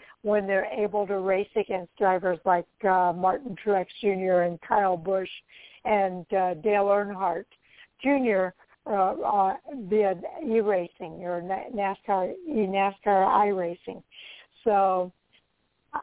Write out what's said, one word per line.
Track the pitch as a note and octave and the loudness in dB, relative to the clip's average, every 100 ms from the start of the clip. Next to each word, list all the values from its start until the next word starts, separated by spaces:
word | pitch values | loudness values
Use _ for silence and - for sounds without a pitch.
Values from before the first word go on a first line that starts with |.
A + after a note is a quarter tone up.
| - _ | -20 _
when | G#3 G#3 G3 | 0 0 2
they're | F#3+ G#3+ | -2 -2
able | A3 G#3 G#3 | -4 -2 -2
to | G3 G3 | -2 -2
race | F#3 F#3+ G3+ A3 | 0 0 0 -4
against | G3+ F#3 F3 - | -2 -6 -8 0
drivers | G3 F#3 F#3 E3 | 2 2 0 -2
like, | F#3+ F3 - _ | 2 0 0 _
uh, | G3 F#3 F3+ | 2 2 2
Martin | F3 F#3 C#4 C4 F#3+ | 2 0 0 -6 -6
Truex | G#3+ G3 F3+ - | 0 0 -2 -2
Junior | G3+ F#3+ F#3+ F3+ | -2 0 2 2
and | F3 E3+ | 2 -2
Kyle | - G#3+ G3 | 0 2 2
Busch | F3 F3 F#3+ F#3 - _ - - - | 0 -2 -2 -4 -12 _ -20 -20 -12
and, | - G#3 G3 F3+ E3 | 0 2 2 -4 -2
uh, | G3 F3+ | 0 0
Dale | E3 G#3+ G3+ | 0 0 2
Earnhardt | G3+ G3+ G3+ F#3+ F#3+ E3+ - _ _ _ - _ | 4 2 0 -2 -4 -4 -8 _ _ _ -20 _
Junior, | C4+ C#4 A#3+ F#3+ F#3 - _ _ - | 0 2 2 2 0 -6 _ _ -4
uh, | |
uh, | G3+ F#3+ D#4 - G3+ F#3+ - D4 C#4 F#3 | 0 0 0 0 2 2 -2 -10 -12 0
via | G#3+ G3 F3+ - - | 2 2 0 -8 -10
e-racing | D4 A3+ G#3 F#3+ F3 - E3+ D#3+ | 0 0 2 0 -2 -10 -14 -10
or | F3 F3 | -8 -6
Na-, | F3+ F#3+ B3 | -6 -8 -6
nascar, | A3 G3 G3 - G3 F#3 F#4+ E4+ | -4 -4 -4 -2 -2 -2 -6 -4
e-, | A#3+ F#3+ | -2 0
nascar | G3 G3 G3 G#3 G3 F#3+ | 0 0 -2 0 2 4
iRacing. | F#3+ G#3 F#3+ E3+ F3 - - - - - - - _ | 4 2 0 -4 -8 -14 -16 -20 -20 -20 -20 -20 _
So | A3 G3 F#3+ F#3 F3+ - _ _ _ _ _ _ _ - | 0 4 4 2 -2 -8 _ _ _ _ _ _ _ -12